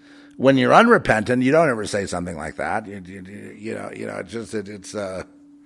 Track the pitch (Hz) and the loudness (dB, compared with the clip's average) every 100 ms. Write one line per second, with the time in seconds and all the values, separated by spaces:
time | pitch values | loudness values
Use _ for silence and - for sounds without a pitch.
0 | _ - - - 131 131 123 160 233 202 | _ -20 -20 0 4 4 6 6 8 6
1 | 127 110 107 123 127 156 160 113 101 104 | 4 2 2 0 4 4 4 0 -2 -2
2 | 92 90 87 80 78 - 78 101 104 101 | -2 -4 -6 -8 -10 -8 -6 -6 -6 -14
3 | 90 98 92 104 104 104 107 104 104 107 | -14 -16 -16 -16 -18 -14 -10 -10 -10 -10
4 | 110 101 95 117 104 110 98 104 - 107 | -8 -8 -8 -10 -8 -8 -8 -12 -12 -8
5 | 98 92 - _ - - | -8 -8 -12 _ -20 -20